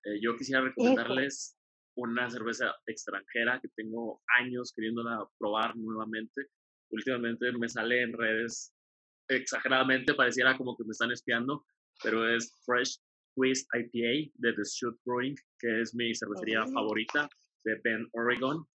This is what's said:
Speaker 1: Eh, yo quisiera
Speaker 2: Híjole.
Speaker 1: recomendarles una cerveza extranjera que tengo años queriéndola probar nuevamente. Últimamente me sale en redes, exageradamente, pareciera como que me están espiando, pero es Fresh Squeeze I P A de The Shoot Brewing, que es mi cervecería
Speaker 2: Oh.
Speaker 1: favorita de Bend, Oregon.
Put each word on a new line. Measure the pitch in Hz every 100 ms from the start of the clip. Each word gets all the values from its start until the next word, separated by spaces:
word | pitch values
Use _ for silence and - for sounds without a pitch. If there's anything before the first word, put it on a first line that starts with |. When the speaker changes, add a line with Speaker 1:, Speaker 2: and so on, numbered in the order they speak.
Speaker 1:
Eh, | 104 104
yo | 117 117
quisiera | 131 135
Speaker 2:
Híjole. | 131
Speaker 1:
recomendarles | - 240 262 233 131 277 269 - _ _ _ _ -
una | 120 117 123
cerveza | 120 113 117 113 - -
extranjera | 110 - 98 95 117 117 127
que | 104 -
tengo | 110 113 113 - - 123
años | 123 123 120 -
queriéndola | 110 117 117 113 98 _
probar | 107 107 113 117
nuevamente. | 110 110 110 110 113 - 143 _ _ _ _
Últimamente | 110 131 123 117 117 123
me | 123 117
sale | 120 113 123
en | 120
redes, | 117 113 110 117 - - _ _ _ _ _ -
exageradamente, | 127 131 117 131 131 131 131 123
pareciera | 139 123 120 127 131
como | 127 117
que |
me | 110
están | 107 117
espiando, | 120 - 117 123 156 _ _ _ _
pero | 110 110 113
es | 117 117 _ -
Fresh | 123 131 - _ _ _
Squeeze | - 131 131 -
I | 120 117
P | 117 117
A | 143 156 -
de | 120
The | 104
Shoot | 101 - 123 117
Brewing, | - 123 131 143 _ _
que | 117 110
es | 113
mi | 117 117 110
cervecería | 104 104 110 110
Speaker 2:
Oh. | 113
Speaker 1:
favorita | 131 107 107 113 147 147 _ _ _
de | 110 110
Bend, | 120 110 117
Oregon. | 117 117 117 131 160 156